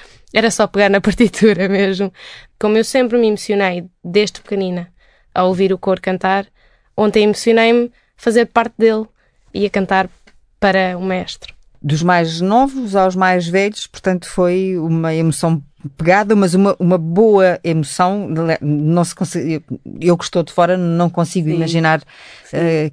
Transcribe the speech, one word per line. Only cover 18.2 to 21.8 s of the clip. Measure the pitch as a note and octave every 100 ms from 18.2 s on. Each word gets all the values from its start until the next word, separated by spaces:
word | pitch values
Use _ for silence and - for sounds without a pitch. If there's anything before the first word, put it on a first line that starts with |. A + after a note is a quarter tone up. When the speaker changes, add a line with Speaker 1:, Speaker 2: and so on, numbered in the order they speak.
| F#3+ D#3+ E3 D#3+
Speaker 2:
Não | D3 D3 D3+ F3
se | E3+
conse-, | - F#3+ F3 C#3+ D#3 -
eu, | - - -
eu | E3+ E3+
que |
estou | - F3
de | D#3
fora | - E3+ F#3
não | F3 E3+ F3
consigo | F3 E3+ F#3 D#3
Speaker 3:
Sim. | E3
Speaker 2:
imaginar, | D#3+ E3